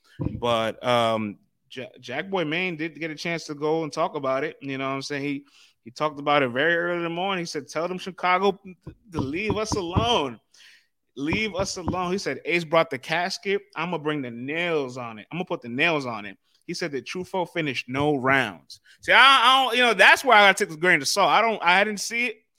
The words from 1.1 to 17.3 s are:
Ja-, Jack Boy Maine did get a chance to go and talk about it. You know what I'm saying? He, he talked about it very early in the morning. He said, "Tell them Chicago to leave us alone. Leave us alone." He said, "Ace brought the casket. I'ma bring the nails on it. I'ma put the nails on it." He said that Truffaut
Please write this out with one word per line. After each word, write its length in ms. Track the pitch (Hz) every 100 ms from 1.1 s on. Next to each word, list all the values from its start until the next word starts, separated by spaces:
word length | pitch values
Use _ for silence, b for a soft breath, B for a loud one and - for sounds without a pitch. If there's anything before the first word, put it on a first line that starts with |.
| 113 107 95 _ _ _
Ja-, 140 | - 120 -
Jack 300 | 123 127 196
Boy 160 | 190 156
Maine 300 | 160 185 160
did 240 | 165 147
get 120 | 160
a 40 | 151
chance 300 | 175 170 -
to 100 | 147
go 280 | 151 160
and 80 | 156
talk 240 | 156 170 151
about 280 | 135 131
it. 140 | 151 -
You 160 | 139 135
know 100 | 135
what 80 | 135
I'm 60 |
saying? 220 | 135 143
He, 220 | 143 139 139 b b b
he 60 | -
talked 300 | 120 151 143
about 240 | 147 147
it 60 | 131
very 260 | 120 156 170
early 220 | 170 175
in 60 |
the 60 | 170
morning. 320 | 170 190 185
He 60 | 170
said, 200 | 156 131
"Tell 200 | 151 175
them 100 | 180
Chicago 640 | - 175 180 180 202 185 190 180 - - _
to 60 | 160
leave 380 | 135 156 214 196
us 140 | 214
alone. 680 | 214 170 185 226 226 135 113 _ b b b b _ _ -
Leave 400 | 143 190 220 180
us 220 | 190 -
alone." 340 | 165 180 180
He 60 | 196
said, 240 | 165 131 -
"Ace 200 | 170 160
brought 240 | 165 160
the 100 | 131
casket. 600 | - 160 175 - 202 202 196 -
I'ma 220 | 170 170
bring 240 | 147 151
the 80 | 127
nails 680 | 117 127 160 175 160 131 127
on 200 | 120 107
it. 100 | -
I'ma 140 | 156 185
put 160 | 175
the 80 | 120
nails 360 | 120 165 156 127
on 200 | 113 101
it." 120 | 95 _ _ -
He 60 |
said 180 | 175 170
that 140 | 135 120
Truffaut 460 | 185 175